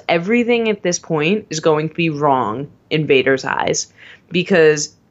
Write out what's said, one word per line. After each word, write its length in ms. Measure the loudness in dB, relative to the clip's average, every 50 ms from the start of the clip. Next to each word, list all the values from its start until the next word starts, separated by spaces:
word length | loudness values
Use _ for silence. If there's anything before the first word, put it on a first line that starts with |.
| -2 -2
Everything 600 | -2 0 0 0 0 2 2 2 0 0 0 -2
at 140 | -2 -2 -2
this 160 | -4 -4 -4
point 480 | -4 -4 -2 -2 0 0 0 -2 -4 -6
is 100 | -6 -2
going 280 | 0 2 2 2 0 -4
to 40 | -4
be 160 | -2 -2 -2
wrong 600 | -2 0 0 0 2 2 0 -2 -4 -6 -8 -12 -14 _ _ -4
in 160 | -4 -2 0
Vader's 380 | 2 2 2 4 2 0 0 -2
eyes. 480 | -4 -4 -2 -2 -2 -2 -4 -6 -10 _ -20 -20 -20 -20 -20 _ -6
Because 640 | -4 -4 -2 2 2 4 4 4 4 2 -2 -8 _ _ _ _